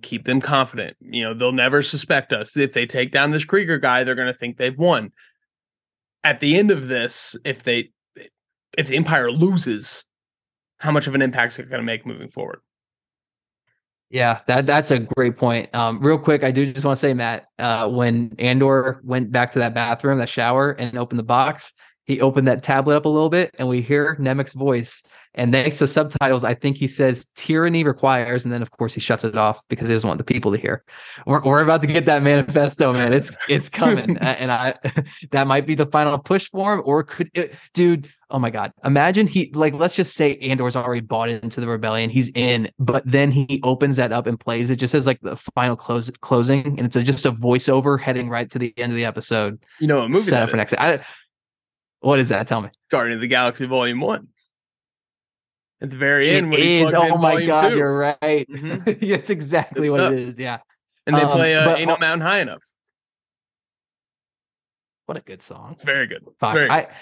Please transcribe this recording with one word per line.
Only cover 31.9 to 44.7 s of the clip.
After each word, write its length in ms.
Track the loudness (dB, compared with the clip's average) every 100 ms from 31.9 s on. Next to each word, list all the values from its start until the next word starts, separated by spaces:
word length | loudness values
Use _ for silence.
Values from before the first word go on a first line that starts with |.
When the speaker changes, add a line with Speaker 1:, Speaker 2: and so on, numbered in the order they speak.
| 0 2
Speaker 2:
that 160 | 4
manifesto, 680 | 4 4 4 2 2 2 2
man. 180 | 2 2
It's, 240 | 2 0 -6 -2
it's 220 | -2 -2
coming. 480 | 0 2 2 0 -2
Speaker 1:
<laughs> 40 |
Speaker 2:
A-, 180 | 0 -2
and 100 | -2
I, 240 | -2 -2 -4 -4 -4
<laughs> 280 | -6 -10 -4
that 140 | 0 2
might 200 | 2 2
be 80 |
the 100 | 0 0
final 320 | 2 2 0
push 300 | 0 -2 -2
for 220 | -4 -2
him, 100 | -2
or 200 | 0 0
could 260 | -2 -6 -6
it, 200 | -6 -6 -10 -8
dude, 340 | 2 2 2 -4 _ _
oh 80 | -4
my 100 | -2
God. 240 | -4 -8 -4
Imagine 420 | 0 4 4 4 2
he, 260 | 0 -2
like, 200 | 0 0
let's 200 | 2 -2
just 220 | 0 -4 0
say 220 | 0 0
Andor's 360 | -2 -2 -2
already 280 | -2 -4 -4
bought 260 | -4 -4 -2
into 320 | -4 -8 -6
the 80 | -6
rebellion. 400 | -4 -2 -2 0
He's 220 | 0 0
in, 340 | 0 0 0 -2 -4
but 240 | -2 -2
then 260 | 0 2 2
he 300 | 2 0 -2
opens 320 | -2 0 0 0
that 140 | 0
up 140 | -2 -4
and 140 | -4
plays 300 | -4 -4 -2